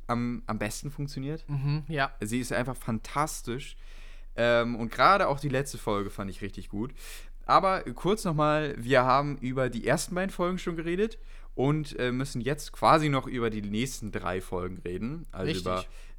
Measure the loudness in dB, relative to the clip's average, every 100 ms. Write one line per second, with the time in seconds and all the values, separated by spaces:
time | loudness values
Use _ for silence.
0 | -2 0 0 -4 -4 -2 -2 -4 -8 -6
1 | -6 -6 -6 -6 -4 -2 0 0 0 0
2 | 0 -2 -2 -2 0 0 0 -2 -2 -2
3 | -2 -2 -2 -2 -6 -6 -8 -12 -14 -14
4 | -14 -14 -8 0 4 6 4 0 -2 6
5 | 8 8 4 0 0 0 -2 -4 0 0
6 | 0 -4 -8 -6 -8 -10 -8 -4 -6 -6
7 | -14 -14 -12 -8 4 6 6 2 -2 -4
8 | 0 0 0 2 4 4 0 -4 4 6
9 | 8 6 4 -2 -2 0 0 0 2 2
10 | 2 -2 -2 0 0 0 -4 -4 -2 0
11 | 0 -2 -14 -14 -10 0 2 2 0 -2
12 | -2 0 -2 -2 -2 -2 -6 2 6 8
13 | 6 2 0 -2 0 -2 -2 -2 -2 -4
14 | -6 -4 -2 -4 -2 -4 -4 -6 -6 -4
15 | -4 -6 -8 -6 -2 -2 -2 -2 -4 -10
16 | -14